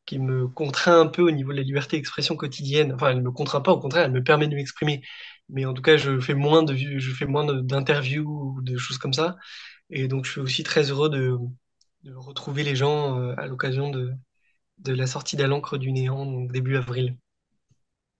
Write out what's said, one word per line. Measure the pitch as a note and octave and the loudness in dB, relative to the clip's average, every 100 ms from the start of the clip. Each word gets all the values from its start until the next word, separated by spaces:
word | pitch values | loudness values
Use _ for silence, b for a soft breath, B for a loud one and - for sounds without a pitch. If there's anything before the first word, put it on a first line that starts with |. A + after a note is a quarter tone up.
| - | -10
qui | C#3 | -4
me | C3 B2+ B2+ | -2 0 -2
contraint | C#3+ D3 C#3 F3 E3+ | -2 -4 0 6 8
un | D#3 | 6
peu | D#3+ | 4
au | F3 | 2
niveau | D3+ C3+ | 2 -2
de | C#3 | -4
la | |
liberté | C3+ C#3 C3 D#3 | -2 -2 -2 -4
d'expression | C3 - D3+ D#3 | -4 -4 -4 -2
quotidienne. | D3+ C3+ C#3 D3 C#3+ | -6 -6 0 2 2
Enfin, | B2+ C#3+ | 2 2
elle | B2+ | 2
me | B2+ | 0
contraint | B2 C#3+ D3 | -2 -2 0
pas, | C#3 | 4
au | D#3+ | 2
contraire, | D3 D#3+ D3+ | 4 2 4
elle | |
me | B2+ | 2
permet | B2+ D3+ D3+ | 4 4 4
de | C#3+ | -2
m'exprimer. | C#3 - D3+ C#3 B B B B - | -6 -4 -2 -2 B B B B -10
Mais | C3 C3 | -4 -4
en | |
tout | C3 | 0
cas, | C#3+ D#3 | 6 6
je | C#3 C3 | 6 0
fais | B2+ | 0
moins | C#3+ C#3+ D#3+ | 2 6 6
de | D#3 | 6
vues, | C3 C#3+ C#3 | 2 -2 -4
je | C3 | -4
fais | B2+ D3 | -4 -2
moins | C#3+ D3 | 0 0
de, | C3+ | 0
d'interviews | B2+ C#3 C3+ D3 C3 D3 D3+ D3 C#3 C3+ | 0 0 2 2 0 -2 -4 -4 -6 -6
ou | |
de | B2+ B2 | -6 -4
choses | - C3+ | -6 -6
comme | C#3 | -2
ça. | C3 E3 F#3 B B B B - | 0 0 -2 B B B B -10
Et | C#3+ C3 | -4 -2
donc, | C3+ C3 | -2 -4
je | |
suis | - | -6
aussi | C3 - | -4 -4
très | D3+ E3 C#3+ | 0 2 2
heureux | C#3 D#3 | 2 0
de, | C#3 C3 B2 B2 B2+ _ _ _ _ | 2 0 -2 -4 -10 _ _ _ _
de | C#3 C3 | -20 -20
retrouver | C3 - - C#3 | -16 -12 -6 -4
les | D3 C3 | -2 2
gens, | C#3+ D3+ C#3+ B2+ | 2 2 0 -2
euh, | B2 B2+ | -2 -4
à | C#3 | -6
l'occasion | B2+ C3+ C3 C#3+ | -4 -2 -2 -2
de, | C3 B2+ C3 - _ _ _ _ _ | -4 -4 -6 -12 _ _ _ _ _
de | C#3 | -4
la | B2+ C3 | 0 -2
sortie | D3 - D3 | -4 -4 0
d'À | C#3 | 2
l'encre | C#3+ - C#3+ | 0 -2 -4
du | C3 | -2
néant, | C3 C3 C3+ C#3 | -2 -2 -2 -4
donc | B2+ B2 | -6 -4
début | B2+ B2+ C3+ | -4 0 0
avril. | B2 B2 B2+ B2 _ _ _ _ _ _ _ _ _ | -2 -2 -2 -4 _ _ _ _ _ _ _ _ _